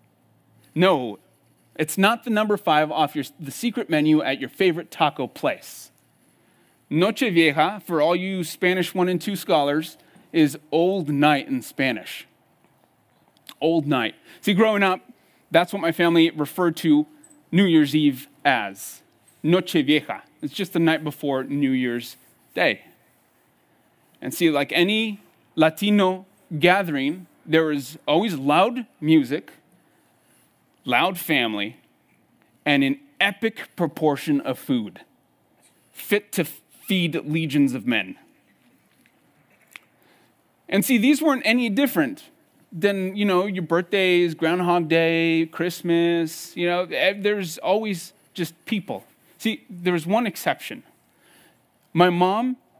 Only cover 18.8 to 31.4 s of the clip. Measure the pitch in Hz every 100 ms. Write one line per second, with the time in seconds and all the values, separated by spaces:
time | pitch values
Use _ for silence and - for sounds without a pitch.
18.8 | - - _ _ _ _ 147 180 180 170
19.8 | 135 151 - 95 - - 147 - 180 175
20.8 | 165 160 156 - 143 135 - 143 135 131
21.8 | 123 120 120 - _ _ _ 180 165 101
22.8 | - _ _ _ _ _ _ _ _ _
23.8 | _ _ _ - - - 165 143 143 170
24.8 | 185 220 220 202 _ _ _ - 160 160
25.8 | 208 208 185 185 - _ - 151 175 196
26.8 | 175 143 139 185 175 _ - 160 156 143
27.8 | 131 156 - 202 220 147 139 156 226 247
28.8 | 220 - 151 160 123 156 - - _ _
29.8 | _ _ _ _ _ _ _ _ _ _
30.8 | 127 123 180 180 - 143